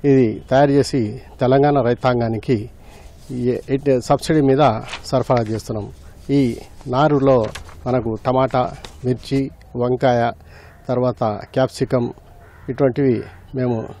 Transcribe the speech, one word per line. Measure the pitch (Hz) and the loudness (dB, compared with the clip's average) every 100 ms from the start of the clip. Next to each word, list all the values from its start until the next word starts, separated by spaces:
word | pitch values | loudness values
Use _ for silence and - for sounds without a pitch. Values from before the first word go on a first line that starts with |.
| 143 | 4
ఇది | 135 117 104 - | 4 4 0 0
తయారు | 131 143 | 2 4
చేసి | 139 135 139 107 123 - - | 4 0 -2 -2 -6 -16 -2
తెలంగాణ | 123 135 143 143 | 2 4 4 2
రైతాంగానికి | 120 120 131 123 117 110 - 117 117 - - - - - - | 2 0 0 0 -2 -4 -2 -2 -2 -16 -20 -20 -20 -20 -14
ఈ, | 127 123 123 - | -4 -2 -4 -4
ఇట్-, | 135 139 127 | -4 0 0
సబ్సిడీ | - 143 - 156 | 2 -2 2 2
మీద | 139 135 143 110 - - - | 4 4 4 2 -6 -14 -4
సరఫరా | 131 117 127 | -2 2 0
చేస్తున్నాం. | 107 110 - 110 104 - - - - | 0 -6 -6 -8 -10 -16 -20 -20 -2
ఈ | 143 127 113 - - - | 2 2 -2 -12 -18 -4
నారులో | 123 151 147 135 127 110 - - - 123 | 2 2 4 4 4 2 -6 -16 -10 -2
మనకు | 127 113 110 - | -2 -2 -4 0
టమాటా, | 127 131 135 127 - - - 123 | 0 2 0 -2 -6 -18 -8 -4
మిర్చి, | 120 - 135 135 - - 127 | -4 -2 -4 -4 -8 -14 -4
వంకాయ, | 120 123 135 120 117 - - - - - - | -2 2 2 2 0 -4 -18 -20 -20 -20 -6
తర్వాత | 123 127 120 113 104 - | -2 -2 -2 -4 -4 -6
క్యాప్సికమ్, | - 131 - 131 131 120 - - - - - - | -2 -2 -2 -2 -2 -4 -8 -20 -20 -20 -20 -12
ఇటువంటివి | 127 139 123 135 110 - - - 131 | 0 0 2 0 0 -4 -18 -14 -6
మేము | 127 113 - - | -4 -4 -6 -16